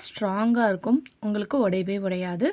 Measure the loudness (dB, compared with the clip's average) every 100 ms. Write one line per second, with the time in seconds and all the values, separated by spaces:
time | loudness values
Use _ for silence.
0 | -2 -4 -2 2 2 4 2 2 0 -2
1 | -2 -8 -4 -4 -2 0 2 0 -2 -2
2 | -2 -4 -4 -2 -2